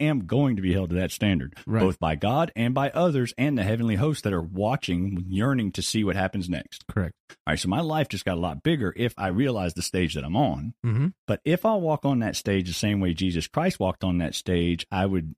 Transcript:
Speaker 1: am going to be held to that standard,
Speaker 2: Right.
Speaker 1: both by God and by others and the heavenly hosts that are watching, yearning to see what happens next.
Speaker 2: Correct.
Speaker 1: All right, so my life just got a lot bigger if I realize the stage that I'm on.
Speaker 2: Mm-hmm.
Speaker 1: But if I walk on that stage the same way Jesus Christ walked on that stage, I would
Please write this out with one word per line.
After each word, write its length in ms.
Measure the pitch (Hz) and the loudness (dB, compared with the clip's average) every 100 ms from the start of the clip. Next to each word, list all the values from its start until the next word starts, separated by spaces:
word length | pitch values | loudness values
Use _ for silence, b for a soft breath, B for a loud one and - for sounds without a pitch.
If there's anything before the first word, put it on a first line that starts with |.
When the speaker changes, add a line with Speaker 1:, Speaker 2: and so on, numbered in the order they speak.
Speaker 1:
am 260 | 151 139 85 | 0 0 0
going 300 | 147 139 104 | 2 2 2
to 60 | |
be 100 | 92 | 2
held 180 | 95 87 | 2 2
to 60 | 90 | 0
that 160 | 90 | -2
standard, 420 | - 104 82 65 B | 0 2 2 0 B
Speaker 2:
Right. 160 | - 110 | -2 2
Speaker 1:
both 200 | 95 - | 2 2
by 160 | 80 76 | 0 0
God 340 | 101 135 160 110 | 0 2 0 0
and 180 | 120 | 0
by 160 | 131 139 | 0 0
others 420 | 160 180 139 120 - | 2 2 2 0 0
and 180 | 147 127 | 0 2
the 60 | |
heavenly 320 | 98 113 117 | 2 2 2
hosts 280 | 101 156 143 | 2 0 0
that 100 | 104 | 0
are 100 | 90 | -2
watching, 800 | 82 92 107 135 - 87 98 90 92 | -2 -2 0 0 0 -2 0 -4 -2
yearning 420 | 95 127 131 101 | 0 2 0 -2
to 100 | 95 | -4
see 200 | - 113 | -2 0
what 140 | 101 95 | 2 2
happens 320 | 95 101 87 | 0 -2 -4
next. 360 | 78 - - - | -6 -8 -14 -6
Speaker 2:
Correct. 260 | 107 85 - - | -4 -4 -6 -20
Speaker 1:
All 60 | - - | -8 -4
right, 60 | 76 | -2
so 100 | 90 | 0
my 120 | 117 | 0
life 280 | 160 156 139 | 0 0 -2
just 160 | 95 | -4
got 120 | 98 87 | -4 -2
a 40 | |
lot 240 | 87 71 | -2 -2
bigger 280 | 156 156 95 - | 0 0 0 -2
if 180 | 120 - | -2 -2
I 120 | 95 | -2
realize 460 | 95 139 110 87 | 0 0 0 -2
the 80 | 90 | -4
stage 320 | - 92 85 | -4 0 0
that 100 | 78 | -2
I'm 120 | 67 104 | -2 0
on. 380 | 127 69 76 - | 0 -2 -6 -4
Speaker 2:
Mm-hmm. 220 | 120 110 170 - - | -2 0 0 -2 -4
Speaker 1:
But 120 | 104 | -2
if 200 | 147 175 | 0 0
I 100 | 226 208 | 2 0
walk 280 | 160 151 | 0 0
on 140 | 143 123 | 2 2
that 160 | 107 - | 0 -2
stage 300 | 104 98 90 | 0 0 0
the 80 | |
same 240 | 82 104 101 | -2 0 2
way 160 | 92 | 0
Jesus 320 | 82 95 85 - | 0 0 0 -2
Christ 320 | 147 180 - | -2 -2 0
walked 240 | 92 - | -2 0
on 140 | 92 87 | 0 0
that 160 | 82 | -2
stage, 500 | - - 87 85 85 - | -4 0 2 2 0 -2
I 160 | 98 98 | -2 0
would 280 | 95 78 | 0 -2